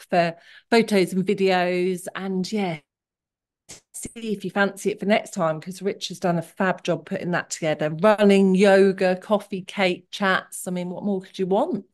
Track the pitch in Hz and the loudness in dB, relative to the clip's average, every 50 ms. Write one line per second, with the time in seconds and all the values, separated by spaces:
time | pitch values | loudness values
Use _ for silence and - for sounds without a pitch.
0 | - - - 180 170 170 160 - _ - - - _ _ - 233 233 226 214 196 | -10 -2 0 2 2 0 -2 -6 _ -20 -20 -20 _ _ 2 4 4 4 2 2
1 | 185 185 185 185 185 190 208 - 196 190 185 180 180 180 180 180 180 190 185 175 | 2 2 0 -2 -2 -2 0 0 2 2 2 2 2 0 0 0 0 -2 -2 -4
2 | - - - - 185 196 190 185 185 - - 214 202 180 165 151 - _ _ _ | -6 -10 -10 -8 -8 -6 -4 -4 -4 -4 -4 -4 -4 -4 -4 -8 -10 _ _ _
3 | _ _ _ _ _ _ _ _ _ _ _ _ _ _ - - _ _ - - | _ _ _ _ _ _ _ _ _ _ _ _ _ _ -20 -20 _ _ -18 -16
4 | - - - 233 226 226 208 202 202 185 - 208 202 196 196 - - 202 175 - | -16 -14 -14 -10 -6 -6 -6 -6 -6 -4 0 0 0 0 -2 -4 -4 -4 -4 -2
5 | - 190 208 - - - - 202 170 160 156 156 147 - 180 - 185 202 - - | 0 2 2 2 0 -4 -4 -2 -2 -2 -2 -4 -6 -12 -12 -6 -6 -6 -6 -6
6 | - - 185 - - 185 170 170 165 - - - 202 190 180 185 - - 170 160 | -8 -12 -10 -4 -2 0 0 0 -2 -6 -6 -2 -2 0 0 -2 -2 -4 -4 -4
7 | 170 - 196 - - 175 175 160 - - - - - 156 151 147 156 151 156 156 | -4 -6 -8 -6 -4 -2 -2 -4 -4 -6 -8 -4 -2 -2 -2 -2 -2 -4 -2 2
8 | 170 214 214 202 214 202 202 196 196 190 185 185 202 202 190 196 190 196 190 190 | 4 4 4 6 6 6 6 6 6 4 4 4 6 6 6 6 6 4 4 2
9 | 190 185 185 185 - - 214 202 202 - - 185 180 - - - 202 180 180 175 | 0 0 0 -2 -2 -2 -2 -2 -2 -6 -10 -10 -10 -10 -4 -2 0 0 0 -2
10 | - _ - - 208 190 185 - - - - - - 190 180 180 180 175 180 - | -6 _ -8 -2 0 0 0 0 -2 -6 -12 -12 -10 -8 -6 -6 -6 -8 -8 -6
11 | - 208 202 190 190 - - - 190 180 185 208 262 349 330 - 202 _ | -4 -4 -4 -4 -6 -8 -6 -6 -2 0 0 0 0 0 -4 -6 -8 _